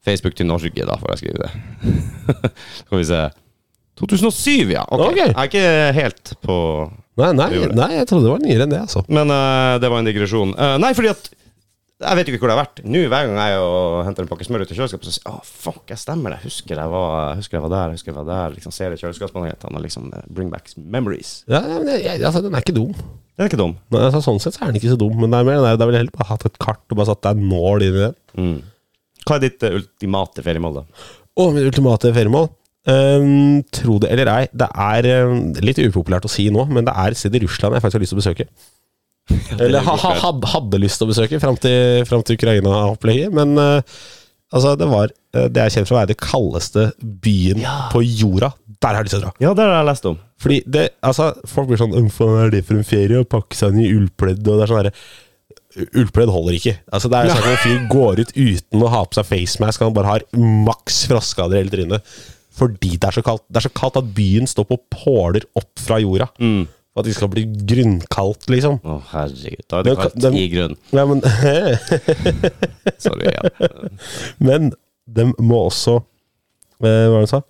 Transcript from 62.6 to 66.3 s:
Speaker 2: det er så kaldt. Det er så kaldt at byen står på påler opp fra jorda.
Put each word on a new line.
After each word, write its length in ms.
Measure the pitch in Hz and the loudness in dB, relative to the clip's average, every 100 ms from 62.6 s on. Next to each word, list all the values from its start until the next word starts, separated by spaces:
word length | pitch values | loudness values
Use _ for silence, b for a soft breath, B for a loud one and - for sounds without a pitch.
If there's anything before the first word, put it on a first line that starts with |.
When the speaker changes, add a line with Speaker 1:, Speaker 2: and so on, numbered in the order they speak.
| 127 101 95 85 | -2 0 -4 0
Speaker 2:
det 80 | 98 | -2
er 80 | 123 | 0
så 80 | 120 | -2
kaldt. 160 | 113 _ | -4 _
Det 140 | 117 | -4
er 60 | 123 | -4
så 40 | |
kaldt 220 | - 135 135 | -4 -2 -2
at 140 | 123 | -2
byen 320 | 101 101 104 127 | 0 2 2 2
står 220 | - 104 | -2 -2
på 100 | 127 _ | -2 _
påler 500 | - - 123 87 101 - - | -4 2 2 2 0 -2 -8
opp 240 | - - | -8 -14
fra 180 | - 110 | -2 0
jorda. 300 | 101 95 120 | 2 0 -2